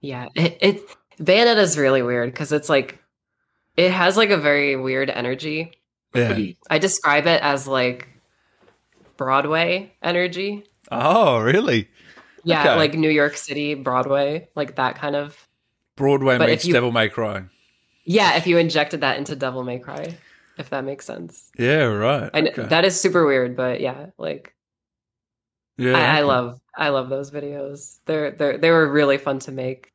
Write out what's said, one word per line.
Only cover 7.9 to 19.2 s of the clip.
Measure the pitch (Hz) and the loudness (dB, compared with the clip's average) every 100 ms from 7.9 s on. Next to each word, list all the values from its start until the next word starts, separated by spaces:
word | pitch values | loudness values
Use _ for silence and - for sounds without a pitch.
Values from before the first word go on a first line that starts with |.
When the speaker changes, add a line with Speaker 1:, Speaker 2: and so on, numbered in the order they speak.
| 123 - _ _ _ _ _ _ _ _ _ _ _ | -4 -14 _ _ _ _ _ _ _ _ _ _ _
Speaker 1:
Broadway | 131 135 147 160 170 180 202 _ | 0 2 2 0 0 -2 -6 _
energy. | - 175 180 175 196 202 - _ - | -2 0 -2 -4 -8 -8 -14 _ -10
Speaker 2:
Oh, | 120 135 202 196 120 | -2 2 4 4 4
really? | 110 165 233 120 101 _ - - _ _ | 2 2 2 0 -2 _ -20 -20 _ _
Speaker 1:
Yeah, | 165 160 | -2 2
Speaker 2:
Okay. | 147 135 | 4 4
Speaker 1:
like, | 156 | 2
New | 160 156 | 2 2
York | 151 147 147 | 2 2 0
City, | - 143 147 | -6 -4 -4
Broadway, | 147 131 127 131 139 143 156 170 | -4 -2 -2 0 0 0 -4 -8
like, | - 139 120 | -8 -8 -2
that | 127 - | -4 -2
kind | 147 143 | -6 -6
of | 147 - _ _ _ _ _ _ | -6 -14 _ _ _ _ _ _
Speaker 2:
Broadway | 139 139 135 123 | 0 2 2 2
Speaker 1:
But | 160 | 4
if | 151 | 2
Speaker 2:
meets | 170 | 2
Speaker 1:
you | |
Speaker 2:
Devil | 143 120 | 2 2
May | 117 110 | 0 0
Cry. | - 110 98 92 _ _ _ _ _ | -2 -6 -6 -12 _ _ _ _ _
Speaker 1:
Yeah, | - 190 196 151 | -2 2 4 2
if | 170 | 2
you | 170 | 2
injected | 165 160 147 156 | 2 0 -2 -2
that | 143 | -2
into | - | -2